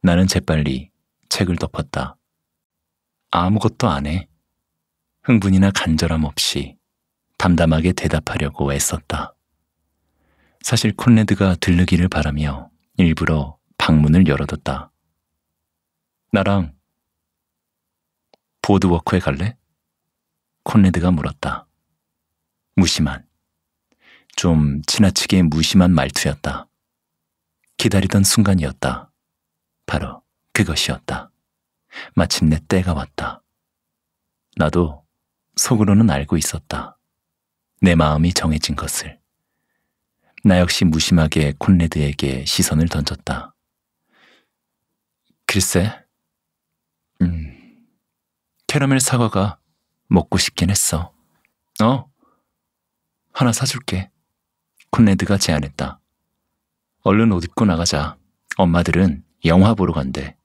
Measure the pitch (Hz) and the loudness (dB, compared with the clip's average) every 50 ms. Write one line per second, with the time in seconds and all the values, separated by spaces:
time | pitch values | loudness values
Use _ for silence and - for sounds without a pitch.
0 | - 92 85 87 95 92 - 90 - - 80 78 71 71 65 64 - _ _ _ | 2 2 4 4 2 2 0 -2 -2 0 -2 0 0 -2 -4 -6 -10 _ _ _
1 | _ _ _ _ _ _ - - 101 87 87 82 - - - - 76 - - - | _ _ _ _ _ _ -4 -2 -2 -2 -2 -4 -4 -6 -6 -10 -10 -8 -8 -8
2 | 65 - - _ _ _ _ _ _ _ _ _ _ _ _ _ _ _ _ _ | -8 -8 -12 _ _ _ _ _ _ _ _ _ _ _ _ _ _ _ _ _
3 | _ _ _ _ _ _ - - 87 90 104 107 - 110 - _ - 110 - 71 | _ _ _ _ _ _ -4 -2 0 0 0 0 0 -2 -2 _ -2 -2 -2 -2
4 | 71 73 78 95 - _ _ _ _ _ _ _ _ _ _ _ _ _ _ _ | -4 -4 -6 -6 -8 _ _ _ _ _ _ _ _ _ _ _ _ _ _ _
5 | _ _ _ _ _ - 127 107 95 101 95 95 98 98 95 - - 82 80 78 | _ _ _ _ _ 2 2 2 4 4 4 4 4 2 2 -2 -2 -2 -2 0
6 | 87 80 82 78 78 73 71 - - - - 73 69 69 - _ _ _ _ _ | 0 -2 -2 -2 -2 -4 -4 -4 -4 -4 -4 -6 -8 -10 -14 _ _ _ _ _
7 | _ _ _ _ _ _ _ _ - 90 87 80 82 80 78 78 78 90 90 - | _ _ _ _ _ _ _ _ 0 2 2 4 4 2 2 2 2 0 -2 -2
8 | - 80 80 76 - - - - 76 69 - - 71 69 69 73 - - - - | -4 -2 -2 -2 -4 -4 -6 -4 -6 -6 -4 -4 -4 -4 -2 -2 -4 -4 -6 -8
9 | _ _ - 78 - - _ _ _ _ _ _ _ _ _ _ _ _ _ _ | _ _ -8 -8 -8 -10 _ _ _ _ _ _ _ _ _ _ _ _ _ _
10 | _ _ _ _ _ _ _ _ _ _ _ _ - - - 113 - 113 98 - | _ _ _ _ _ _ _ _ _ _ _ _ -6 -4 -2 0 0 -2 -4 0
11 | - 127 117 113 107 - 101 - 98 95 90 - - - 87 87 92 90 95 82 | 4 4 6 6 6 2 2 2 2 0 0 0 0 0 2 2 2 2 2 2
12 | 87 92 - 80 78 78 71 73 76 73 69 71 - - _ _ _ _ _ - | 2 0 0 -2 -2 -2 -2 -2 -4 -4 -4 -8 -12 -18 _ _ _ _ _ 2
13 | 95 82 80 78 82 78 80 76 69 71 - _ _ _ _ _ - - 80 78 | 2 2 2 0 -2 -2 -2 -2 -4 -6 -10 _ _ _ _ _ -2 2 2 2
14 | 76 73 78 90 92 76 71 69 71 71 78 76 _ - 69 69 71 - _ _ | 4 4 4 4 4 4 2 -2 -2 -6 -8 -8 _ -8 -8 -8 -10 -14 _ _
15 | _ _ _ _ _ _ _ _ _ _ _ _ _ _ _ _ _ _ _ _ | _ _ _ _ _ _ _ _ _ _ _ _ _ _ _ _ _ _ _ _
16 | _ _ _ _ _ _ - 101 95 98 101 98 90 76 - _ _ _ _ _ | _ _ _ _ _ _ -2 0 0 2 0 0 -2 -4 -10 _ _ _ _ _
17 | _ _ _ _ _ _ _ _ _ _ _ _ _ _ _ _ _ _ _ _ | _ _ _ _ _ _ _ _ _ _ _ _ _ _ _ _ _ _ _ _
18 | _ _ _ _ _ _ _ _ _ _ _ _ - - 101 98 - 92 87 82 | _ _ _ _ _ _ _ _ _ _ _ _ 0 2 2 4 4 2 0 0
19 | - - - 90 - 78 69 69 87 110 - _ _ _ _ _ _ _ _ _ | 0 -2 -2 0 0 -2 -4 -2 -4 -6 -6 _ _ _ _ _ _ _ _ _
20 | _ _ _ _ _ _ _ _ _ _ _ _ _ - - 110 98 92 82 87 | _ _ _ _ _ _ _ _ _ _ _ _ _ 0 2 4 4 4 2 0
21 | 82 90 90 78 - 76 73 _ - 73 - - - _ _ _ _ _ _ _ | 0 0 0 0 -2 -6 -8 _ -8 -8 -8 -10 -14 _ _ _ _ _ _ _
22 | _ _ _ _ _ _ _ _ _ _ _ _ _ _ _ 95 92 85 - - | _ _ _ _ _ _ _ _ _ _ _ _ _ _ _ 0 0 0 0 -2
23 | 80 71 67 64 - _ _ _ _ _ _ _ _ _ _ _ _ _ _ _ | -2 -2 -4 -10 -16 _ _ _ _ _ _ _ _ _ _ _ _ _ _ _
24 | _ _ _ _ _ _ _ - - 90 82 78 76 73 69 71 76 - - - | _ _ _ _ _ _ _ -4 -2 0 2 2 2 0 -2 -4 -6 -6 2 2
25 | 107 95 - - - - - 95 90 80 73 80 80 - - 98 90 90 90 76 | 2 2 2 -2 -4 0 2 2 2 2 2 0 -2 2 4 4 4 6 4 2
26 | 65 67 - - - - 73 - - - - - - _ _ _ _ _ _ _ | 0 -2 -4 -4 -4 -4 -4 -4 -6 -8 -8 -8 -12 _ _ _ _ _ _ _
27 | _ _ _ _ _ _ _ _ _ _ _ _ _ _ _ - - 113 95 98 | _ _ _ _ _ _ _ _ _ _ _ _ _ _ _ -2 -2 0 0 2
28 | 95 92 - 101 98 - - - 104 101 98 92 76 69 65 _ - 67 62 - | 0 2 2 2 2 2 2 2 2 2 2 0 0 -4 -6 _ -6 -6 -6 -8
29 | - _ _ _ _ _ _ _ _ _ _ _ _ _ _ _ _ - - 76 | -12 _ _ _ _ _ _ _ _ _ _ _ _ _ _ _ _ -6 -6 -6
30 | 76 - - - _ _ _ _ _ _ _ - 104 - 82 - - - - - | -6 -8 -12 -16 _ _ _ _ _ _ _ -2 0 0 0 -4 -4 -4 -6 -8
31 | _ - - - - _ _ _ _ _ _ _ _ _ _ _ _ _ - - | _ -10 -12 -12 -12 _ _ _ _ _ _ _ _ _ _ _ _ _ -20 -20
32 | - - _ - 87 - - - - 78 78 80 - _ - 92 90 90 82 71 | -20 -4 _ 0 0 0 0 0 2 2 2 0 -2 _ -2 0 0 0 -4 -4
33 | 69 - _ - - - - - _ _ _ _ _ _ _ _ _ _ _ _ | -6 -10 _ -10 -10 -10 -10 -12 _ _ _ _ _ _ _ _ _ _ _ _
34 | _ _ _ _ _ _ _ _ _ _ _ - 80 76 76 85 87 80 73 - | _ _ _ _ _ _ _ _ _ _ _ 0 0 0 2 2 0 0 -2 -12
35 | _ _ _ _ _ _ _ _ _ _ _ - - - 131 107 107 98 101 101 | _ _ _ _ _ _ _ _ _ _ _ -6 0 0 2 2 4 4 6 6
36 | 113 107 76 69 71 - - 82 82 - - 82 _ _ - - - - _ _ | 4 4 2 0 -2 -2 -2 -2 -2 -4 -8 -10 _ _ -10 -10 -10 -12 _ _
37 | _ _ _ _ _ _ _ _ _ _ _ _ _ _ _ _ - 95 87 82 | _ _ _ _ _ _ _ _ _ _ _ _ _ _ _ _ 2 4 4 4
38 | 80 76 76 76 82 87 90 - - 82 78 78 - - 71 69 - 69 - - | 2 2 2 2 0 0 0 -2 -2 -2 -2 -2 -4 -6 -6 -6 -6 -8 -8 -10
39 | - - - _ _ _ _ _ _ _ _ _ _ _ _ _ _ _ _ _ | -10 -12 -16 _ _ _ _ _ _ _ _ _ _ _ _ _ _ _ _ _
40 | _ _ _ _ _ _ _ - _ 104 92 90 90 85 - - 98 87 78 80 | _ _ _ _ _ _ _ 0 _ 4 4 6 4 2 2 2 2 2 2 2
41 | - - 92 82 80 76 - 82 76 71 71 - - - 95 87 85 80 - 78 | 0 2 2 2 2 2 2 0 0 0 -2 -4 2 2 4 4 4 0 0 -2
42 | 73 71 71 - - 69 65 65 69 - - - 92 - - 78 80 85 - 82 | -2 -2 -2 -4 -4 -4 -4 -6 -6 -4 -2 -2 -2 0 0 0 0 0 -2 -4
43 | 73 - - - _ - - - - - _ _ _ _ _ _ _ _ _ _ | -4 -4 -8 -8 _ -8 -8 -8 -10 -14 _ _ _ _ _ _ _ _ _ _
44 | _ _ _ _ _ _ _ _ _ _ _ _ _ _ _ _ _ _ _ _ | _ _ _ _ _ _ _ _ _ _ _ _ _ _ _ _ _ _ _ _
45 | _ _ _ _ _ _ _ _ _ - - 101 92 - - 90 90 110 - - | _ _ _ _ _ _ _ _ _ -4 -2 -2 -2 0 0 0 0 -2 -6 -10
46 | _ _ _ _ _ _ _ _ _ _ _ _ _ _ _ _ _ _ _ _ | _ _ _ _ _ _ _ _ _ _ _ _ _ _ _ _ _ _ _ _
47 | _ _ _ _ 92 87 85 82 78 71 64 - - - _ _ _ _ _ _ | _ _ _ _ -2 -2 -2 -6 -8 -12 -14 -20 -20 -20 _ _ _ _ _ _
48 | _ _ _ _ _ _ _ _ _ _ _ _ _ - - 151 139 135 135 131 | _ _ _ _ _ _ _ _ _ _ _ _ _ -4 -2 -2 0 2 0 0
49 | 127 - - 123 120 107 - 101 98 104 87 _ _ _ _ _ _ _ _ _ | 0 0 0 0 0 0 0 -2 -2 -2 -4 _ _ _ _ _ _ _ _ _
50 | _ _ - 90 80 _ - 92 - - _ - 90 85 101 101 - - - 80 | _ _ 2 2 2 _ -2 -2 -2 -2 _ -2 -2 0 0 -2 -2 -2 -4 -6
51 | 85 - _ _ _ _ _ _ _ _ _ _ _ _ _ - 107 113 135 135 | -6 -10 _ _ _ _ _ _ _ _ _ _ _ _ _ -2 0 0 0 -2
52 | - _ _ _ _ _ _ _ _ _ _ _ _ _ _ _ _ _ _ _ | -6 _ _ _ _ _ _ _ _ _ _ _ _ _ _ _ _ _ _ _
53 | _ _ _ _ _ _ _ - 131 120 113 - 131 123 - 120 - - - 92 | _ _ _ _ _ _ _ -2 -2 0 0 -2 -4 -6 -6 -8 -8 -8 -8 -8
54 | 95 - _ _ _ _ _ _ _ _ _ _ _ _ _ _ _ _ - - | -8 -10 _ _ _ _ _ _ _ _ _ _ _ _ _ _ _ _ 2 4
55 | 117 104 98 90 - - 101 98 - - 80 73 73 73 - - 69 69 - _ | 4 4 4 2 0 0 0 0 0 0 -2 -2 -4 -6 -8 -8 -10 -10 -10 _
56 | _ _ _ _ _ _ _ _ _ _ _ _ _ _ _ _ _ _ _ _ | _ _ _ _ _ _ _ _ _ _ _ _ _ _ _ _ _ _ _ _
57 | _ 98 98 104 113 113 101 90 82 82 _ - 117 101 87 80 85 - - 73 | _ 0 2 4 4 2 2 0 -4 -6 _ 0 0 2 2 0 -2 -2 -2 -2
58 | 73 73 - _ _ _ _ _ _ _ - - 95 87 82 87 85 - 78 87 | -4 -6 -10 _ _ _ _ _ _ _ -2 0 0 2 2 2 0 0 2 2
59 | 95 92 71 65 - _ _ _ - 82 82 92 95 107 117 98 92 90 80 78 | 2 0 0 -4 -12 _ _ _ 0 2 4 6 6 4 4 2 0 -2 -2 -4
60 | 67 65 64 71 69 76 - _ _ | -6 -6 -8 -10 -12 -12 -16 _ _